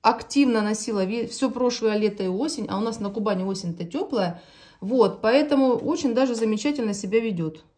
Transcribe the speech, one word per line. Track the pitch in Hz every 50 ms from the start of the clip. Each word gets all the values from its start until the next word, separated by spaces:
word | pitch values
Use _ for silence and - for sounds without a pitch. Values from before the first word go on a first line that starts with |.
| _
активно | 220 233 233 - - - 277 285 254 233 220 208
носила | 214 214 214 - - 220 202 190
ве-, | 185 220 233 226
всё | - - - - 262
прошлое | - 247 254 247 240 - 226 220 214
лето | 208 208 214 208 - 196
и | 185
осень, | 185 196 269 311 302 - 214 -
а | 190 196
у |
нас | 220 226 220 -
на | 208 202
Кубани | 202 226 202 214 202 185 185
осень-то | 196 190 190 - 175 165 - 180
тёплая. | 170 - 285 392 - - 226 190 175 175 - - - - - - - - _
Вот, | - 190 247 262 220 190 233 -
поэтому | - 220 233 285 302 294 302 269 269 262 247
очень | 226 - 226 330 330 - 262 226
даже | 233 269 262 240
замечательно | 220 226 220 214 214 - 294 294 294 233 214 202
себя | 196 - 190 202 226
ведёт. | 226 226 202 170 165 156 156 - - _ _